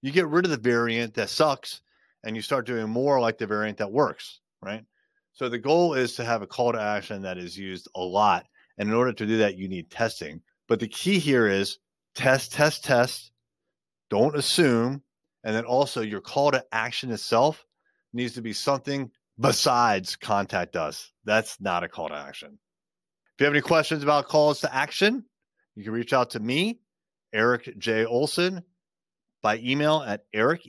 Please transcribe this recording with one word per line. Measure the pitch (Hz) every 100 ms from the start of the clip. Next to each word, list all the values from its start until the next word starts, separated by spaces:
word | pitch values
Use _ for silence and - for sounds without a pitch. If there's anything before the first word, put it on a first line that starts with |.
You | 131
get | 156 165
rid | 160 185
of |
the | 139
variant | 113 117 117 113 117 104
that | 101
sucks, | - 156 135 - - _ _ _ _
and | 110 110
you |
start | - 135 113
doing | 120 110
more | 117 139 135
like | 117 110
the | 107
variant | 107 107 104
that | 101
works, | 117 131 - - - _ _
right? | 95 110 110 _ _ _ _
So | _ 127
the | 117
goal | 139 165 175 135
is | 123 -
to |
have | 117 117
a | 101
call | - 120
to | 117
action | 107 104 95 101
that | 95 92
is | 87 87
used | 95 92 - 92
a |
lot. | 92 95 104 87 - _ _ -
And | 104
in |
order | 113 123
to | 107 107
do | 110
that, | 104 92
you | 95
need | 92 82
testing. | - 113 - 78 80 _ _ _
But | 113
the | 110
key | - 180 196
here | 143 131 110
is | 98 98 - _ _ _
test, | - 131 131 -
test, | - 151 -
test. | - 127 127 - - _ _ _ _ _ _ _ _
Don't | 104 131 147
assume. | 135 - 156 117 120 139 _ _ _ _
And | 110 110
then | 117
also | 123 143 127
your | 107 104
call | - 143 143
to | 131 -
action | 113 113 - 127
itself | 110 - 113 143 160 _ _ _ _ _
needs | 120 123
to | 123
be | 113
something | 101 - 139 - 139 127 _ _ -
besides | 131 117 147 120 120 98 92 -
contact | - 101 98 98 87 87
us. | 76 - - _
That's | - 107 110 -
not | 98 87
a | 87
call | - 78
to | 73
action. | 69 - 76 71 _ _ _ _ _ _ _
If | _
you | 143
have |
any | 147
questions | - 165 156 160
about | 143 147 139
calls | 151 147 143
to | 147
action, | 131 147 - 202 262 - _ _ _ _ -
you |
can | 104
reach | 113 117
out | 135 120
to | 113
me, | 110 139 202 233 _ _ _ _ _
Eric | 107 113 120 - 104
J. | 113 110 113
Olson, | 120 147 - 180 185 - _ _ _ _ _ _ _
by | 107 113
email | 123 139 151 156
at | 131 104 _
Eric, | 107 120 170